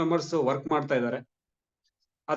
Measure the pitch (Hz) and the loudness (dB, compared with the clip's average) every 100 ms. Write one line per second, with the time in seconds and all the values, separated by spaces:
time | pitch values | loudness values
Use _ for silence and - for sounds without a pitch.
0 | 165 170 143 160 131 139 - 151 143 131 | 4 0 0 0 0 0 0 -2 0 0
1 | 120 131 - _ _ _ _ _ _ _ | 0 -4 -10 _ _ _ _ _ _ _
2 | _ _ - | _ _ -4